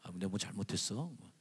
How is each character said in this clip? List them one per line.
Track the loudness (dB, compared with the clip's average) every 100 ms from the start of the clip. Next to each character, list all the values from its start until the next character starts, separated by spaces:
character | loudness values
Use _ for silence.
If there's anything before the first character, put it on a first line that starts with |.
아, | -8
내가 | 0 2
뭐 | 2
잘못했어? | 0 -2 2 2 2 0
뭐. | -2 -4 -14 -18